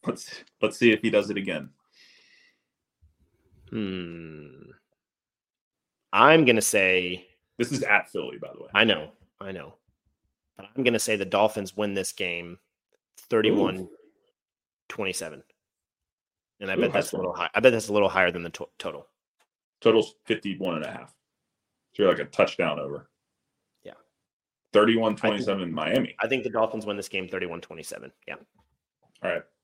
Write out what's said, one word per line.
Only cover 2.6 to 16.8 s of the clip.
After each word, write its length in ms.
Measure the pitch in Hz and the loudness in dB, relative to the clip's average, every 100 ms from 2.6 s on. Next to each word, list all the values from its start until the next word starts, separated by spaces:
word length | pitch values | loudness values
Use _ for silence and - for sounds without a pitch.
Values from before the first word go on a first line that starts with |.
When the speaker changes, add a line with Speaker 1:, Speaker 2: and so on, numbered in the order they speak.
| _ _ _ _ _ _ _ _ _ _ - | _ _ _ _ _ _ _ _ _ _ -14
Speaker 2:
Hmm. 1000 | 113 101 92 87 85 80 78 73 69 - - _ _ _ _ _ _ _ _ _ _ _ _ _ | -8 -8 -8 -12 -14 -16 -18 -20 -20 -20 -20 _ _ _ _ _ _ _ _ _ _ _ _ _
I'm 320 | 98 127 160 | 6 8 8
gonna 180 | 135 113 | 8 4
say 640 | 101 104 95 92 90 90 - _ _ _ | 4 2 4 2 0 -8 -12 _ _ _
Speaker 1:
This 140 | 120 | -4
is 100 | 139 | -4
at 260 | - 104 - | 0 0 0
Philly, 280 | 95 65 - | -8 -8 -10
by 100 | - | -16
the 80 | - | -16
way. 60 | - | -4
Speaker 2:
I 100 | 101 | 2
know, 260 | 113 87 76 - _ _ | 4 2 -2 -16 _ _
I 120 | 98 | -12
know. 220 | 92 73 - _ _ _ _ _ _ _ - | -12 -14 -20 _ _ _ _ _ _ _ -20
But 100 | 98 - | -14 0
I'm 80 | |
gonna 140 | 123 117 | 2 2
say 180 | - 107 | 0 -2
the 80 | |
Dolphins 520 | 95 98 107 110 98 - | 0 2 2 0 -8 -4
win 160 | 104 | -4
this 180 | 98 92 | -4 -6
game 460 | - 90 87 87 87 _ _ _ _ _ - - | -6 -8 -8 -12 -18 _ _ _ _ _ -20 -2
thirty-one 600 | 117 110 104 98 95 90 - _ _ _ _ _ _ _ _ _ | 2 4 2 0 -2 -12 -16 _ _ _ _ _ _ _ _ _
twenty-seven. 540 | - 98 90 82 71 _ _ _ _ _ _ _ _ _ _ _ _ | -8 -6 -6 -10 -14 _ _ _ _ _ _ _ _ _ _ _ _
And 100 | 98 | -6
I 40 | |
Speaker 1:
Ooh, 60 | 95 | 0